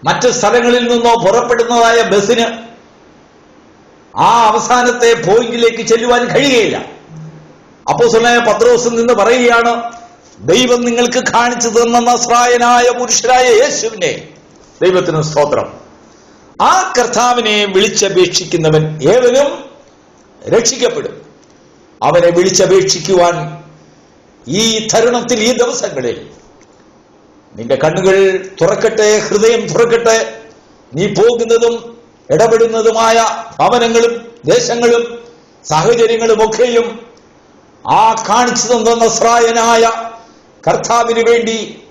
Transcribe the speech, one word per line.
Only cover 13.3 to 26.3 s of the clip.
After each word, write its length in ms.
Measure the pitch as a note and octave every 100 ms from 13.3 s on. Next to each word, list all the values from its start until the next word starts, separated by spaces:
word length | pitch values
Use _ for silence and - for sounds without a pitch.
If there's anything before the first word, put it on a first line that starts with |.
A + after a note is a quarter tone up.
| B3+ B3+
യേശുവിനെ, 580 | A3 C#4+ - A3+ G#3+ E3 - - - _ _ - -
ദൈവത്തിന് 420 | F3 F#3 E3 D#3
സ്തോത്രം, 460 | D3+ D3 D3 B2 G2 - - - - _ _ - - -
ആ 100 | A#3+ F#4 F#4
കർത്താവിനെ 640 | G#4+ - G#3 B3 B3 G#3+ G#3+
വിളിച്ചപേക്ഷിക്കുന്നവൻ 1200 | G3+ F#3+ G#3+ - G3 F3+ F3 - E3 E3+ D#3 D#3 D3+ - C3+
ഏവനും 400 | A#3 B3 B3+ D4 F4 - - - _ _ _ _ _
രക്ഷിക്കപ്പെടും. 720 | - F#3+ A3+ B3+ A3+ D3+ - - - _ _ _ _ _ _ _
അവനെ 280 | C3 F3 F3
വിളിച്ചപേക്ഷിക്കുവാൻ 1040 | E3+ F#3 F#3 F#3 F#3 - F3 E3+ F#3 F3 E3+ - - - - - _ _ _ _ _ -
ഈ 180 | F3 A3+ A3 A3
തരുണത്തിൽ, 520 | A#3 A#3 A#3+ - A#3+
ഈ 120 | A3
ദിവസങ്ങളിൽ 680 | B3 A#3+ A#3+ G3+ D3 B2 - -